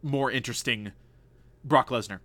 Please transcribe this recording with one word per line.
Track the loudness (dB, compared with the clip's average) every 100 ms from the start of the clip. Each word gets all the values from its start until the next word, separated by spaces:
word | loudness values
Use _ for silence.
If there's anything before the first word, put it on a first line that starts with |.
more | -2 0 0
interesting | 0 -4 -6 -2 -2 -4 -14 -20 -20 -20 -20 -20 -18
Brock | 4 4 4
Lesnar. | -2 -4 -10